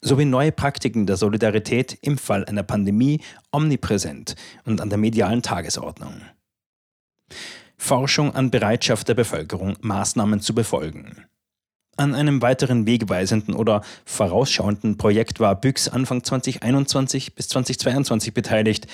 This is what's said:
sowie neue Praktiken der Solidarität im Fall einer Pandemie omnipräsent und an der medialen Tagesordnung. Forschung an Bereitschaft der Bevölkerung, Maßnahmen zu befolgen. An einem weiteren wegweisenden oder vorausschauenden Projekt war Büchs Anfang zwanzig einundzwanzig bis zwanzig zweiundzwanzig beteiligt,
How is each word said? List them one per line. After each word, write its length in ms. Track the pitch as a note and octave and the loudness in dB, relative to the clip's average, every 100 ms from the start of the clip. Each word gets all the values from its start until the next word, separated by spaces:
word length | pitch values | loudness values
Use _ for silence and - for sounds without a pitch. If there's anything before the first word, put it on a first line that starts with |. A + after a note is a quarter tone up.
sowie 240 | C3 C#3 D3 | 0 4 4
neue 260 | B2+ D3+ | 4 2
Praktiken 560 | - C#3+ - B2+ A2 G2 | 2 -2 0 -2 0 2
der 80 | F#2+ | 2
Solidarität 840 | G#2+ G#2+ A2 G#2+ - A#2 B2 - | 2 2 2 2 0 0 0 -4
im 160 | - C#3+ | -4 -2
Fall 260 | - G2+ | -2 -2
einer 200 | F#2 G#2 | -2 -4
Pandemie 580 | F#2+ G#2+ G2+ G#2 C3 D3 - - _ | -2 0 2 4 4 2 -4 -20 _
omnipräsent 800 | D3 D#3 C3 - G2+ F2 C#2 - - - - - | 0 0 0 0 -2 -2 -8 -12 -14 -16 -12 -4
und 160 | G#2+ | -4
an 80 | G#2 | -2
der 100 | G#2 | 0
medialen 420 | G#2+ A2+ F#2+ A#2+ | 2 2 2 0
Tagesordnung. 720 | - G2 E2+ - B1 - - - - _ _ _ _ _ _ _ _ _ _ - - - - - | -2 -4 -4 -6 -8 -12 -14 -16 -20 _ _ _ _ _ _ _ _ _ _ -16 -16 -18 -20 -8
Forschung 580 | - B2+ C3+ - D3 C3 | 0 0 2 2 0 2
an 160 | C3 | 2
Bereitschaft 560 | B2 G#2 A#2 - A#2 - | 2 2 2 2 0 0
der 80 | A#2 | 0
Bevölkerung, 640 | A#2 D#2+ D#2 F2+ F#2+ - | 0 -2 -6 -6 -4 -4
Maßnahmen 640 | A2 G2 G2+ - G#2 G#2 | -4 -2 -2 0 0 0
zu 120 | - | 0
befolgen. 720 | A2+ A2+ E2+ D#2 D2+ - - - _ _ _ _ _ _ - | 0 0 -2 -4 -10 -16 -20 -20 _ _ _ _ _ _ -2
An 140 | C#3+ | 0
einem 300 | B2+ D3 C#3 | 2 2 2
weiteren 420 | A#2 B2+ C3+ B2 G#2+ | 2 2 2 2 4
wegweisenden 720 | A#2+ A2 F2+ G2 A2 G#2 - | 2 2 0 0 0 -2 -2
oder 260 | A2+ G#2 - - - | 2 2 0 -18 -10
vorausschauenden 920 | - G2+ F#2 C3 - G#2 G2+ A2 G#2 | -2 0 2 2 0 0 0 -2 0
Projekt 420 | A2 G#2 A#2+ - | 2 2 2 0
war 200 | A2 F#2+ | 2 2
Büchs 300 | C3 C3 - | 0 0 -2
Anfang 340 | B2 C3 B2 | -2 -2 -2
zwanzig 380 | - C3 C3+ B2 | -2 -4 -4 -4
einundzwanzig 720 | A2+ C#3 C#3 C#3 C3 C3+ - | 0 2 2 0 0 -2 -6
bis 140 | - - | -10 -4
zwanzig 320 | C3 B2 B2+ | -2 -2 -2
zweiundzwanzig 560 | - B2 - A2+ - A2+ | 0 0 0 0 -2 -4
beteiligt, 500 | G#2+ A2 G#2+ A2 - | 0 2 2 0 -4